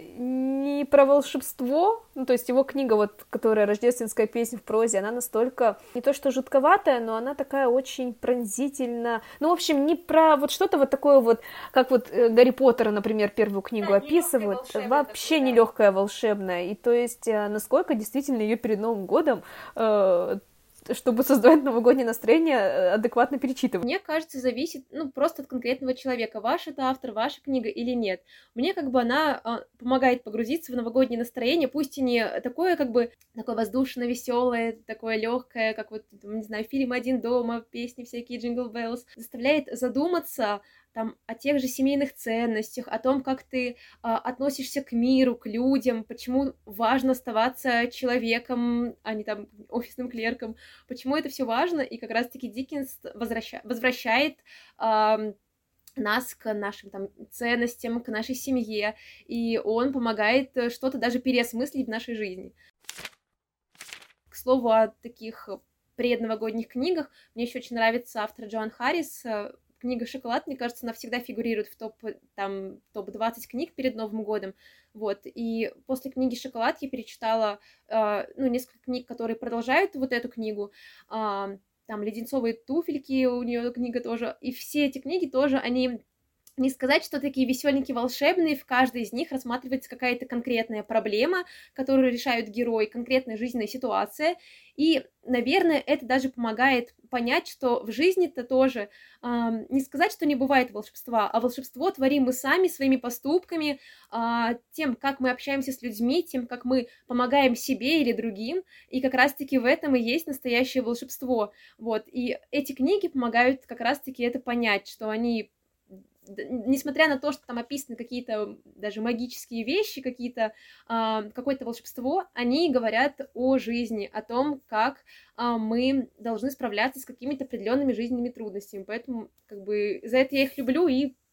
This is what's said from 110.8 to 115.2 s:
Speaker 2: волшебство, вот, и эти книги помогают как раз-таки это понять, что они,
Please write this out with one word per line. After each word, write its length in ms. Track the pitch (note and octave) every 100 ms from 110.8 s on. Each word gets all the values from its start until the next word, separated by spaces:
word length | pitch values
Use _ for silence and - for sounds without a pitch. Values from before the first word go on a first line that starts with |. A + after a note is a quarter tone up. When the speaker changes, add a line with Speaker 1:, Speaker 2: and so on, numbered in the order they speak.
Speaker 2:
волшебство, 680 | A3+ A#3+ C4 - B3+ A#3 G#3 _ - _
вот, 260 | A3+ A3 -
и 300 | B3+ B3 - _
эти 220 | C#4+ C#4
книги 340 | C4+ C4+ G4+ E4+
помогают 580 | C4+ A#3+ A#3 B3 C4 -
как 120 | A#3
раз-таки 420 | A#3 C#4+ - C4
это 160 | A#3+ B3+
понять, 480 | B3+ A#3+ A3+ G3 -
что 220 | - G#3+
они, 420 | A3